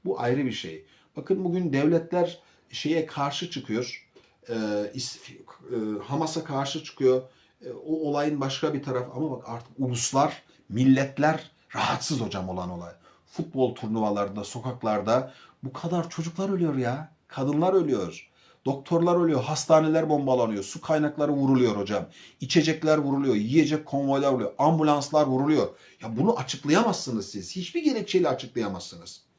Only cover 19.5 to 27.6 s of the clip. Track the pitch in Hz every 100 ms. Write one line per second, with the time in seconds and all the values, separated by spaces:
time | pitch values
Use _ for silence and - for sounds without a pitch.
19.5 | 151 - 160 156 160 160 147 135 127 117
20.5 | 104 95 - - 156 151 151 147 143 135
21.5 | 131 120 104 98 104 - - - _ 131
22.5 | 180 156 156 156 156 139 139 135 107 110
23.5 | 151 143 151 - 139 139 139 143 127 107
24.5 | - 147 165 151 147 139 151 143 127 143
25.5 | 151 - - - _ 113 113 190 - 131
26.5 | 135 143 175 233 - - 113 95 101 90
27.5 | 185